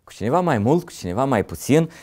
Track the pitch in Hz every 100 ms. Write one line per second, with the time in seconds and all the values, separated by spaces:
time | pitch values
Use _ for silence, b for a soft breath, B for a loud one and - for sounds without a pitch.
0 | - - 104 165 175 120 107 170 170 -
1 | 92 95 139 113 90 87 - 151 160 B